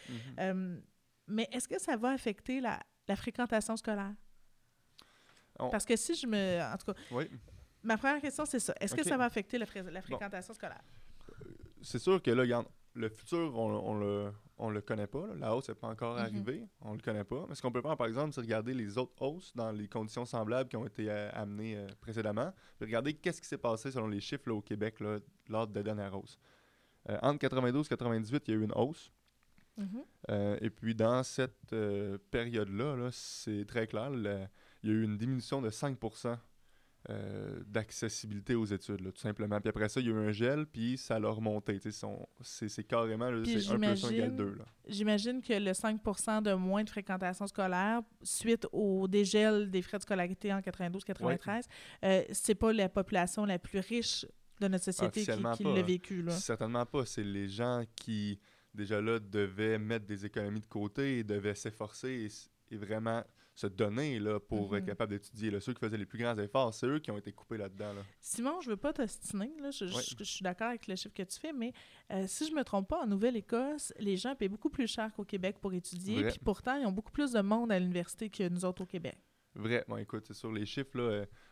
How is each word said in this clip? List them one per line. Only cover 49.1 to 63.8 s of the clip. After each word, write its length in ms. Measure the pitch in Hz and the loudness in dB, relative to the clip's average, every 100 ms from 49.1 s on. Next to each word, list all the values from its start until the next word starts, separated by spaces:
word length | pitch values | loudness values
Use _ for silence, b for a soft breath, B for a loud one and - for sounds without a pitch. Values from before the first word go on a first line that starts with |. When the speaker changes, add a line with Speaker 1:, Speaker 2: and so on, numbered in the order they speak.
| 202 202 208 214 208 208 | 6 6 8 8 6 4
Speaker 2:
des 120 | 185 | 0
frais 160 | 175 202 | 0 -4
de 40 | |
scolarité 500 | - 196 175 185 208 | 0 0 0 0 0
en 80 | 196 | 0
quatre-vingt-douze 420 | 190 - 175 185 | -2 -2 -2 -2
quatre-vingt-treize, 640 | - 190 - 175 - 220 - | -4 0 2 2 0 -2 -4
Speaker 1:
Oui. 400 | - - - 190 | -12 -16 0 6
Speaker 2:
euh, 140 | 190 - | 6 6
c'est 220 | 202 - | 0 2
pas 180 | 202 226 | 6 6
la 160 | 220 190 | 6 4
population 560 | 202 185 196 180 - | 4 2 4 2 2
la 140 | 208 180 | 2 0
plus 220 | - 196 | 0 -2
riche 440 | 185 240 233 - - - - - | 0 0 2 -2 -4 -14 -14 0
de 80 | 196 | 4
notre 160 | 185 | 4
société 400 | 190 185 190 214 | 2 2 2 2
qui, 60 | 208 | 2
Speaker 1:
Officiellement 260 | 208 214 226 | 2 2 2
Speaker 2:
qui 80 | |
Speaker 1:
pas, 100 | 196 | 4
Speaker 2:
l'a 60 | 190 | 4
Speaker 1:
hein. 20 | |
Speaker 2:
vécu, 400 | 180 180 - 185 | 4 2 0 -2
là. 80 | 170 | 0
Speaker 1:
Certainement 540 | 175 196 113 110 120 123 | -2 0 0 0 0 0
pas. 180 | 143 | 0
C'est 200 | 120 - | -2 -2
les 240 | 104 98 98 | -2 0 -2
gens 360 | 98 120 123 113 - | 0 0 0 -2 -6
qui, 420 | - 107 104 101 b b b | -4 -2 0 -4 b b b
déjà 280 | 104 101 107 | -6 -2 0
là, 160 | 107 113 | 2 2
devaient 600 | 104 104 101 95 110 110 | 2 0 2 2 2 2
mettre 280 | 107 113 101 | 2 -2 -2
des 180 | 101 | -6
économies 360 | 101 110 101 107 | -4 -2 -2 -2
de 60 | 104 | -4
côté 520 | 110 104 - 139 127 | -2 -2 0 0 0
et 60 | |
devaient 300 | 107 104 104 | 0 0 0
s'efforcer 540 | 101 113 110 107 - 131 | -2 -6 -6 -10 -6 -6
et 180 | 127 107 | -4 -6
s-, 240 | - - _ - | -8 -18 _ -12
et 60 | 110 | -8
vraiment 460 | 101 107 113 113 - _ b - | -4 -2 0 -2 -4 _ b -6
se 120 | 101 | -4
donner, 500 | 92 | 2